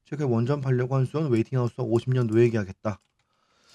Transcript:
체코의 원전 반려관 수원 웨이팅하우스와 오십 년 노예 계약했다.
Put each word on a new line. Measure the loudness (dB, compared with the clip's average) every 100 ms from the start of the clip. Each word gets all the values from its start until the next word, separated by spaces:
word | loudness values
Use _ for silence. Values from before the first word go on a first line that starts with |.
체코의 | -12 -6 -2
원전 | 0 0 -2
반려관 | 0 -2 0 0 0
수원 | -2 0
웨이팅하우스와 | 0 0 -2 -2 -4 0
오십 | 0 0
년 | 0 2
노예 | 4 4
계약했다. | 2 -4 -8 -8 -8 _ _ _ _ _ _ _